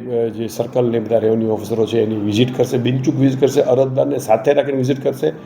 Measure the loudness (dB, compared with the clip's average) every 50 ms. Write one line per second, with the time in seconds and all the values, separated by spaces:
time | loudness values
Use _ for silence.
0 | -4 -4 -2 -2 -2 -2 -4 -6 -8 -6 -4 -6 -6 -2 0 0 0 2 0 -2
1 | 0 0 0 2 2 2 2 2 0 0 -2 -2 -2 -4 0 0 0 2 2 0
2 | 2 0 0 -2 -2 0 2 2 2 2 2 0 0 0 0 0 0 0 -2 0
3 | 0 -2 0 2 2 2 2 2 0 2 2 2 2 2 2 2 2 0 0 -2
4 | 0 0 -2 -4 0 0 0 2 2 2 2 2 0 0 -2 -2 0 0 -2 0
5 | -2 -4 -2 0 -4 -4 -4 -6 -14